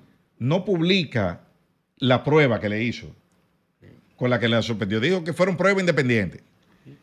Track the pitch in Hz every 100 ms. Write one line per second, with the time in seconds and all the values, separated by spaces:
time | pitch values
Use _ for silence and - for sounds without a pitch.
0 | _ _ _ - 123 180 190 180 170 196
1 | 147 120 92 85 _ _ _ _ _ -
2 | 127 123 147 156 143 107 104 104 120 -
3 | 76 - _ _ _ _ _ _ - -
4 | _ - 123 120 117 117 107 107 101 110
5 | 139 185 165 160 185 175 185 196 180 156
6 | 127 117 90 - _ _ _ _ - -